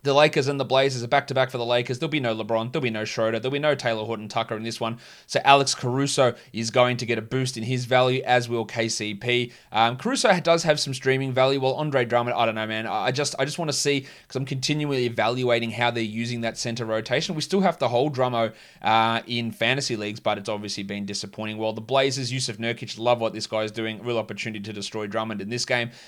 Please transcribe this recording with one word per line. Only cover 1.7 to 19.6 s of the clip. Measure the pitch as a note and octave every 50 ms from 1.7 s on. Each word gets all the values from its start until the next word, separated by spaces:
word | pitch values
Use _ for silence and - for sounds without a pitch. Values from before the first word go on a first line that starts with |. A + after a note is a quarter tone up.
| B2 A#2+ B2 - B2+ B2
There'll | E3 D#3
be | D3 D3+
no | B2+ A#2 A2+
LeBron. | A2 A2 G#2 A#2 A2+ A2+ A#2+
There'll | C3 D#3+
be | C3+ A#2+
no | A2 G#2+ A2
Schroeder. | G#2+ - - A2+ A2+ A2+ A2+
There'll | A#2 C3
be | C#3 C#3+
no | D3 D3+ C#3+
Taylor | - - B2 A2+ A2 A2
Horton | A2 A#2 A2 G#2+ G#2
Tucker | - A#2 A2+ - A#2
in | A2
this | A2 A#2 A2+ -
one. | A#2 A2+ A#2 A#2 - - - - -
So | _ - C3+ -
Alex | - C#3 C#3+ C#3 C3+ -
Caruso | - - B2+ B2 C3+ C#3 C3+ - - C3+ B2 A#2 - - - -
is | G#2+ A2+ A2+
going | A#2 B2+ B2 B2 B2
to | B2 B2+
get | A2+ A#2+ A2+
a |
boost | G#2+ A2 C3 C3 C3 B2+ - A2+
in | A2+
his | A#2+ C3 B2+ B2
value, | A2+ B2+ B2+ B2+ B2+ B2+ C3
as | - - B2 B2 A#2 A#2
will | A#2+ A#2 A2
K | G2+ - A#2+ A2+ A2+
C | - - A2 G#2
P. | G#2+ G2 G#2+ B2 A#2+ A#2+ A#2+ A#2+ - - - _
Um, | - G#2+ A2+ A#2 A#2+ B2+
Caruso | - A3+ C4+ - - A3+
ha-, | F#3+ F3
does | D#3 E3+ E3+ E3+
have | E3 E3 D3+ D3
some | - C#3+ C3
streaming | C3 - C3+ C3+ C3 C3+ C3+ B2
value, | C3 C3 C3+ C#3 C#3
while | C3 C3 C3
Andre | A2 D3+ D3+ C3+ C3+ B2
Drummond, | A2+ A#2 A#2+ A#2+ A#2+ A#2+
I | - A#2
don't | A2+ G#2+
know, | A2 A2
man. | A2 A2 A2 A2
I, | A2 F#2 G#2 G2 B2
I |
just, | B2+ C3+ D3 C#3 - -
I | C3+
just | D3 D3 -
wanna | E3+ D3+ C3+
see, | - - D3 C#3+ C#3 C3+ - - - -
'cause | _ -
I'm | - C3+
continually | C3 C#3+ C3 B2+ - D3 D3+ D3+ D3 C#3 C3 B2+
evaluating | A#2+ A#2 A2+ G#2+ A2+ B2 B2+ B2+ B2 A#2+ A#2 A#2 A2+
how | A2 A2+ A#2+ A#2+
they're | A#2 A#2+
using | A2+ G#2+ G#2+ A2+ A#2 A#2+ B2 A#2
that | A#2 A2+ A2
center | - - B2 A#2 A2+ A#2
rotation. | A2 A2 A2 A2+ - B2 C#3+ D#3+ - F3
We | D#3
still | C3+ - - G3+
have | F#3+ F#3 E3 -
to | C#3 A#2
hold | A#2+ A#2+ C3+ D3+ C#3+
Drummo, | B2 C3 B2+ B2 A#2 A2+ A2 - - - - - -
uh, | - - A2 A2+ A2+ A2+ A2+ A#2 -
in | F#2+ A#2+ A#2+ A#2 A2+
fantasy | A2 -